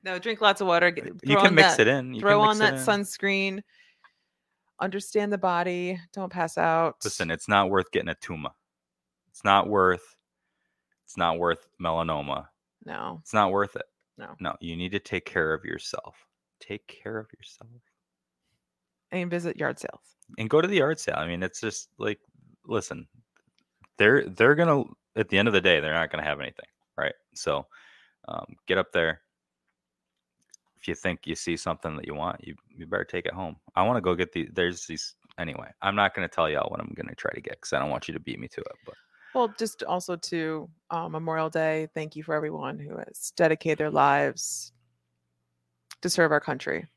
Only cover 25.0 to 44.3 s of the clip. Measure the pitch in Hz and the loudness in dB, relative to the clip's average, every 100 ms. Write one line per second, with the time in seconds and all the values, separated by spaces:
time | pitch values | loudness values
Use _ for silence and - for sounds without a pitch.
25 | _ 110 110 95 110 101 92 80 78 80 | _ -4 2 4 6 6 6 4 4 0
26 | 80 78 76 73 64 - - _ _ - | 0 -2 -4 -4 -8 -12 -20 _ _ -6
27 | 71 - _ - - 71 69 - - _ | -6 -6 _ -8 -4 -4 -6 -20 -20 _
28 | _ _ 50 50 50 - - 95 90 90 | _ _ -12 -12 -12 -20 -2 0 2 0
29 | 82 78 _ _ _ _ _ _ _ _ | 0 -2 _ _ _ _ _ _ _ _
30 | _ _ _ _ _ - _ _ - 82 | _ _ _ _ _ -20 _ _ -10 -6
31 | - 87 - 78 - 82 - 80 82 78 | -4 -6 -8 -8 -6 -6 -4 -6 -8 -10
32 | - 73 85 - - - _ - 82 95 | -10 -8 -8 -8 -14 -18 _ -20 -8 -6
33 | 95 - - 90 90 - _ - 98 123 | -4 -6 -8 -8 -10 -12 _ 0 2 2
34 | 92 87 87 90 80 - 87 85 - 80 | 2 0 -2 -4 -6 -2 -2 -2 -10 -10
35 | - _ _ - 82 - - _ 98 101 | -12 _ _ -10 -10 -10 -14 _ -2 2
36 | 101 - 87 - 80 73 - - - - | 0 0 -6 0 0 0 -2 -6 -10 -10
37 | - - - 50 - - - 69 73 65 | -12 -8 -8 -8 -12 -12 -4 -2 -2 -4
38 | - - - - - - - - - - | -6 -10 -10 -12 -10 -12 -14 -16 -20 -20
39 | _ _ - 262 233 214 226 - - 180 | _ _ -8 -2 -2 -2 -8 -6 -6 -4
40 | 180 170 - 170 156 156 165 _ _ 165 | -4 -8 -6 -4 -4 -6 -10 _ _ -8
41 | 165 156 165 160 160 160 160 156 160 - | -6 -6 -4 -2 -2 0 0 0 -4 -8
42 | 156 156 160 151 156 160 135 151 147 - | -10 -12 -4 -4 -4 -6 -8 -10 -12 -12
43 | - - - - 165 160 165 151 151 151 | -12 -12 -12 2 2 2 0 0 0 4
44 | 143 143 143 | 4 4 0